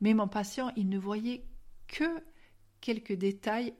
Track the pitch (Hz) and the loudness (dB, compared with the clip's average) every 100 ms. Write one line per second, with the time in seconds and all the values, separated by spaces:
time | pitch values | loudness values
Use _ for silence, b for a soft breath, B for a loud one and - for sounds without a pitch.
0 | 208 220 202 214 202 - 254 233 190 196 | 6 6 4 0 -2 -2 -2 0 0 0
1 | 196 208 233 247 - - - - - - | -2 -2 -2 -4 -8 -12 -14 -16 -12 -2
2 | 311 330 320 b b b - _ - 226 | 0 0 -8 b b b -20 _ -4 -4
3 | - 196 196 196 - 220 240 | -2 0 0 0 -2 -2 -2